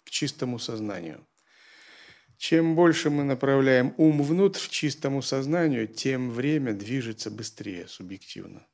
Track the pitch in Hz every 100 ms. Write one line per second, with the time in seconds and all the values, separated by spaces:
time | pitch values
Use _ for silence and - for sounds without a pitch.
0 | - - 143 - 127 120 - 113 107 95
1 | 82 71 _ _ _ _ - - - -
2 | - - _ - - 165 165 160 170 156
3 | 151 147 139 131 139 139 135 127 131 -
4 | 156 147 143 175 196 196 - - 151 -
5 | 139 139 - 135 135 170 165 123 110 -
6 | 135 131 127 117 143 156 127 101 104 131
7 | 113 110 107 104 107 - 104 87 - -
8 | 90 98 - 101 92 92 _